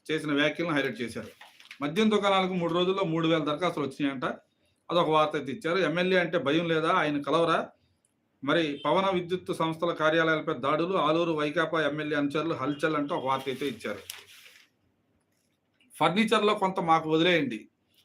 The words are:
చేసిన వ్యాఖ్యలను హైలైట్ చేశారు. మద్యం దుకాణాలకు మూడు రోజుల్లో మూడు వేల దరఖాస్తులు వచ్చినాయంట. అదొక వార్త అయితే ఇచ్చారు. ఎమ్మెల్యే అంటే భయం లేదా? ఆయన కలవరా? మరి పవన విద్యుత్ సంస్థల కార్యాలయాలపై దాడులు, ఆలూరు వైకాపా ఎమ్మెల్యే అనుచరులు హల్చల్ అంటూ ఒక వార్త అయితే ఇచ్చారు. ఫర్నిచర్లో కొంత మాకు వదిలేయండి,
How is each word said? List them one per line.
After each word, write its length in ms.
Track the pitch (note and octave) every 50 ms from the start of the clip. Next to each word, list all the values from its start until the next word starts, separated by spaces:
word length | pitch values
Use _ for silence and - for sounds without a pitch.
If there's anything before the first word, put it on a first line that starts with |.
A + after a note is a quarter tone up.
| - -
చేసిన 220 | D#3 D3+ C#3+ D3+ C#3+
వ్యాఖ్యలను 420 | C#3+ D3 D3+ D3 - E3+ F3 D3+
హైలైట్ 260 | C#3 C3+ C3 A2 A#2
చేశారు. 280 | A#2+ A2 - A#2+ G#2+ - - - - - - - - - - - C#3
మద్యం 280 | D3 D#3+ G3+ A3 G#3+
దుకాణాలకు 440 | G#3+ G3+ G3+ G3+ G3 F#3+ F#3+ F#3 F#3
మూడు 200 | F3+ E3+ E3 E3
రోజుల్లో 300 | F3 F3+ F#3 G3 G3 F#3+
మూడు 240 | E3 D#3+ E3 D#3+ D#3+
వేల 160 | E3 D#3+ C#3+
దరఖాస్తులు 420 | D3+ D3+ D3 F3+ E3+ E3+ D#3 C#3+
వచ్చినాయంట. 380 | C3+ - - D3 C#3 C#3 B2 D#3 G3+ - - _ _ _ _ _ _ _ _ _ -
అదొక 180 | E3 F3 E3 D3+
వార్త 280 | D#3 D#3 D3+ D3+ D3+
అయితే 160 | D3+ C3 C#3 B2
ఇచ్చారు. 260 | A2 - D#3+ E3+ F#3+
ఎమ్మెల్యే 420 | E3+ D3 D#3+ F3 F#3 F#3 F#3 F3+
అంటే 180 | F3 E3 F3+ E3
భయం 300 | B2+ C#3 D3+ E3+ E3+ E3
లేదా? 240 | E3 D#3+ D#3 E3 F#3+
ఆయన 300 | F3+ D#3 D3+ D3 C#3+ C#3+
కలవరా? 460 | C#3 D3 E3+ E3 D#3+ E3 G#3 - - - _ _ _ _ _ _ _ _ _ _ _ _ _ C3
మరి 360 | C#3 D#3 E3+ D#3+ D3 C#3 C#3 -
పవన 260 | D3 D#3+ F#3+ F#3+ G3 F#3
విద్యుత్ 440 | F3+ E3 E3 F#3 F3+ - F#3 E3+ -
సంస్థల 340 | E3 D#3+ D#3+ D#3+ F3+ F3 E3
కార్యాలయాలపై 640 | E3+ D#3 D#3 D#3+ E3 D#3+ D#3+ D#3+ D3+ D3 D#3+ D3+
దాడులు, 420 | B2+ B2+ C#3 D3+ D#3 E3+ F#3 F#3+
ఆలూరు 360 | F3 C#3+ D3+ D#3 E3+ E3+ E3+ D#3+
వైకాపా 500 | D3+ D3 D3+ D3 E3+ D#3+ D#3 E3+ D#3+ D3+
ఎమ్మెల్యే 360 | C#3+ D3 D3+ D3+ D3 D3+ D3
అనుచరులు 360 | C#3+ C#3 D3+ D#3 D#3 E3 D#3
హల్చల్ 420 | B2 C3 C#3+ D3 C#3+ E3 D#3 D#3
అంటూ 180 | D3 C#3+ D3 E3+
ఒక 120 | D3 A#2+
వార్త 180 | C3+ C3+ C3 -
అయితే 220 | C3+ B2+ A#2 D3 C#3
ఇచ్చారు. 300 | A2+ - - A2+ G2+ - - - - - - - - - - - - - _ _ _ _ _ _ _ _ _ _ _ _ _ _ _ _ _ _ _ _ _ _ _ _ _ _ - -
ఫర్నిచర్లో 540 | D3+ E3+ E3+ G#3+ A3+ A3 A3+ G#3+ G#3 G#3+ G#3
కొంత 260 | G#3 F#3+ F#3 F#3 G3
మాకు 300 | F3 E3 E3 D#3+ D#3 D#3
వదిలేయండి, 560 | D#3+ D#3+ E3+ F3+ F3 D#3+ C#3+ B2 A2+ G#2 - - _ _ _ _ _ _ _